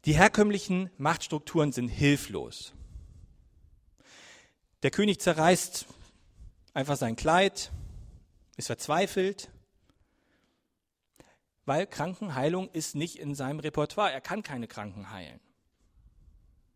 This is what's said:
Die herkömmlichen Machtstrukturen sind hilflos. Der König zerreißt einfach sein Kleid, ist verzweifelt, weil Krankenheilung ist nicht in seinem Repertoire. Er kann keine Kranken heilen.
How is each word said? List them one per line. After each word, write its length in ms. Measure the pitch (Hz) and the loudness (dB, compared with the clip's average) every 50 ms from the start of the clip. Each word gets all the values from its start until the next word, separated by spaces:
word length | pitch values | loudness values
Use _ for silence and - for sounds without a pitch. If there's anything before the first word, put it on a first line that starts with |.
| - | 2
Die 80 | 156 151 | 4 6
herkömmlichen 720 | 151 185 214 214 - 208 208 208 196 - - 185 180 190 180 _ | 8 8 8 8 6 4 6 4 -2 0 0 0 0 0 -4 _
Machtstrukturen 760 | - 139 151 165 - - - 165 147 - - - 165 151 147 | -2 0 0 0 0 -2 -6 -6 -6 -6 0 2 4 4 4
sind 160 | 123 - 123 120 | 2 0 -2 -2
hilflos. 840 | 107 - 143 143 143 139 - - 101 85 65 58 - - - - - - - - - - - - - - - - - _ - - _ _ - - - _ _ _ _ _ - - - - - - - - - _ _ _ _ _ _ _ | 0 2 4 4 4 4 2 -6 -6 -8 -8 -8 -12 -14 -16 -16 -18 -20 -20 -18 -18 -18 -18 -18 -20 -20 -20 -20 -20 _ -20 -20 _ _ -20 -20 -20 _ _ _ _ _ -20 -20 -20 -20 -20 -20 -20 -20 -20 _ _ _ _ _ _ _
Der 80 | - 135 | -2 -2
König 300 | - - 208 208 196 - | 2 4 2 2 2 2
zerreißt 640 | - 185 165 156 156 170 185 170 - - - - - - - - - - _ _ _ _ _ - - - _ _ _ _ _ | 2 0 2 4 6 6 6 6 2 -4 -8 -10 -10 -12 -18 -20 -20 -20 _ _ _ _ _ -20 -20 -20 _ _ _ _ _
einfach 220 | - 135 143 143 | -6 -2 -2 -2
sein 200 | 131 135 117 113 | -2 0 -4 -2
Kleid, 540 | - - 156 160 180 196 196 - - - - - - - - - - - - - - - _ _ _ _ _ _ | -2 2 4 6 6 4 4 2 -4 -10 -10 -10 -12 -12 -14 -14 -16 -18 -18 -20 -20 -20 _ _ _ _ _ _
ist 120 | - - - | -12 -8 -8
verzweifelt, 840 | 120 - - - 147 170 196 190 - 196 185 190 202 - - - - - _ _ _ _ _ _ _ _ _ _ _ _ _ _ _ _ _ _ _ _ _ _ _ _ _ _ _ _ _ _ _ _ - _ _ _ _ _ _ _ _ | -8 -8 -4 -2 2 2 2 2 0 0 0 0 -2 -6 -12 -20 -20 -20 _ _ _ _ _ _ _ _ _ _ _ _ _ _ _ _ _ _ _ _ _ _ _ _ _ _ _ _ _ _ _ _ -20 _ _ _ _ _ _ _ _
weil 200 | - 135 156 190 | -2 0 0 0
Krankenheilung 840 | 202 - - 151 170 185 - 220 196 139 131 135 156 170 185 190 - | -4 -4 -6 -6 -6 -4 -8 -8 -6 -4 -2 0 0 0 -2 -4 -6
ist 240 | _ 165 147 - - | _ -8 -8 -6 -4
nicht 240 | 143 156 175 - - | -6 -6 -6 -8 -10
in 160 | 160 143 143 | -8 -8 -6
seinem 260 | 139 135 131 147 151 | -6 -6 -6 -6 -6
Repertoire. 500 | 143 156 - - 147 147 - - 208 190 | -8 -6 -2 -2 -4 -2 0 0 0 0
Er 120 | 135 135 | -2 -4
kann 200 | - - 175 214 | -6 -6 -8 -8
keine 240 | 214 - 143 123 117 | -6 -8 -8 -8 -8
Kranken 440 | 110 - - 104 104 95 104 98 95 | -10 -10 -12 -12 -12 -12 -14 -14 -14
heilen. 280 | 110 98 87 71 62 65 _ _ _ _ _ _ _ _ _ _ _ _ - - _ - - - _ - _ _ _ _ _ _ _ | -14 -14 -14 -16 -18 -20 _ _ _ _ _ _ _ _ _ _ _ _ -20 -20 _ -20 -20 -20 _ -20 _ _ _ _ _ _ _